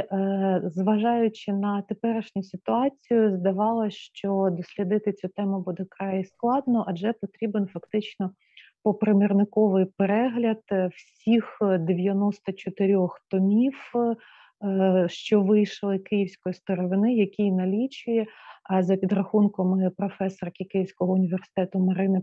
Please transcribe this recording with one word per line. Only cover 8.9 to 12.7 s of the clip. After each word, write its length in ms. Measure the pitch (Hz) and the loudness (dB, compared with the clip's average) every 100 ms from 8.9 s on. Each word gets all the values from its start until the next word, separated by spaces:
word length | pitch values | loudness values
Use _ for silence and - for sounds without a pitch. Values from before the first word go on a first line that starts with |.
| 202 214 202 202 196 202 - 214 190 190 | 0 4 4 4 2 2 2 2 2 0
перегляд, 760 | - 196 208 254 240 233 220 - | 0 0 0 0 -2 -2 -2 -4
е, 180 | 196 185 - | -2 -2 -6
всіх, 640 | - _ - 233 - - | -20 _ 0 2 0 -2
е, 160 | 202 185 | 0 0
дев'яносто 720 | 165 180 190 196 202 202 - | 0 0 0 0 0 -2 -8
чотирьох 680 | 190 190 | -10 -8